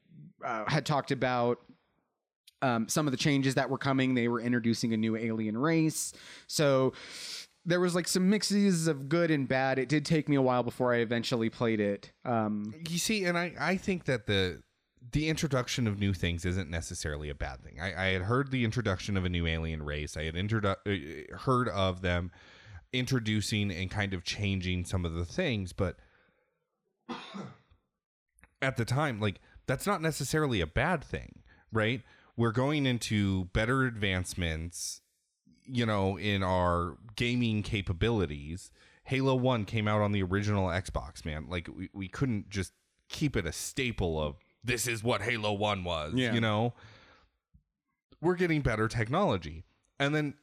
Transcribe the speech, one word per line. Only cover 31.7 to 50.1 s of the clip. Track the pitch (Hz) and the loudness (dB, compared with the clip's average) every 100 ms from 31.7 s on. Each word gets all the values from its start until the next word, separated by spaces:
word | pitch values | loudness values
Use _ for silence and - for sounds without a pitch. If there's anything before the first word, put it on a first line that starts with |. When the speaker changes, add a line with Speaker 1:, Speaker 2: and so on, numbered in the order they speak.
Speaker 2:
right? | 110 107 131 - - - - | 0 0 0 -6 -20 -18 0
We're | 117 | 2
going | 110 131 151 135 | 2 2 2 2
into | 123 - 107 101 95 90 | 0 0 2 4 2 0
better | - 110 135 131 | 0 2 2 2
advancements, | 117 101 92 90 - 87 80 85 - - - _ _ _ _ _ _ - | 0 0 0 -2 -2 -2 -2 -6 -8 -10 -10 _ _ _ _ _ _ -6
you | 127 113 | -2 2
know, | 107 95 95 | 2 2 0
in | 98 101 | 0 0
our | 95 92 87 87 87 69 110 110 | 2 4 4 4 0 -6 -16 -4
gaming | 120 123 120 107 | 0 2 2 0
capabilities. | 98 107 92 87 110 117 82 73 71 85 - _ - _ - | 0 -2 -2 0 2 2 0 -2 -8 -10 -12 _ -20 _ -4
Halo | 131 135 131 | 0 2 4
one | 123 123 98 | 4 2 0
came | 113 107 | 0 2
out | 107 | 4
on | 104 | 4
the | 104 | 2
original | 92 98 101 104 92 | 2 0 2 2 2
Xbox, | 85 - 76 71 - 85 | 0 -2 -6 -8 -10 -8
man. | 76 69 | -6 -6
Like, | 90 82 - | -8 -8 -12
we, | 92 | -10
we | 101 95 | -8 -8
couldn't | - 139 107 - | -4 -2 -2 -4
just | 98 90 _ _ _ _ | -6 -6 _ _ _ _
keep | - 151 120 | -4 -2 -2
it | 82 | -4
a | |
staple | - - - 127 110 92 78 | -6 -8 -4 -4 -2 -2 0
of, | 76 - _ _ | -2 -6 _ _
"This | 113 123 123 | -6 -4 -2
is | 117 | -2
what | 107 110 | 0 0
Halo | 101 120 107 | 0 -2 0
one | 101 104 101 | 0 0 0
was," | 87 82 76 117 | -2 -4 -2 0
Speaker 1:
Yeah. | 127 | 2
Speaker 2:
you | 117 | 2
know? | 113 104 120 - - - - - _ _ _ _ _ _ _ _ _ - | 2 2 0 -4 -20 -20 -20 -20 _ _ _ _ _ _ _ _ _ -4
We're | 156 180 | 0 2
getting | 180 156 | 2 2
better | 131 107 110 | 2 0 0
technology. | 117 113 151 202 98 80 80 - _ _ _ | 0 0 2 2 2 -2 -12 -16 _ _ _
And | 139 | 0